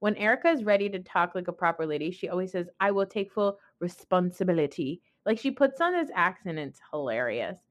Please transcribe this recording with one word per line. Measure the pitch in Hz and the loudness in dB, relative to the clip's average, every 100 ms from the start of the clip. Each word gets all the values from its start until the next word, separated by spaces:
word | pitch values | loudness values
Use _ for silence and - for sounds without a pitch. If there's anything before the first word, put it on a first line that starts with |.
When | 202 208 | -2 0
Erica | 208 247 330 | 2 4 4
is | 320 | 2
ready | 208 202 202 | 4 2 2
to | 196 | -4
talk | 180 185 175 | -2 0 0
like | 185 180 | 0 -6
a | |
proper | 175 175 165 160 | 0 0 0 -2
lady, | 151 156 | -2 -4
she | 180 - | -6 -4
always | 180 185 | -4 -4
says, | 185 175 - | -4 -6 0
I | 196 | 0
will | 196 196 | 2 0
take | 214 196 | -2 -6
full | - 202 202 _ _ | 0 -2 -2 _ _
responsibility. | 175 - - 185 180 - 185 170 147 - 135 170 _ _ | -8 -8 0 2 2 -2 0 2 0 -2 -6 -6 _ _
Like, | - 220 | -2 -2
she | 269 | -2
puts | - 277 277 | 2 0 2
on | 339 | 0
this | 359 302 | 0 -2
accent, | - 175 185 185 160 | 0 0 0 -8 -6
it's | 143 - - | -8 -12 -10
hilarious. | 151 139 113 123 113 98 98 _ | -6 -4 -2 -2 -2 -6 -8 _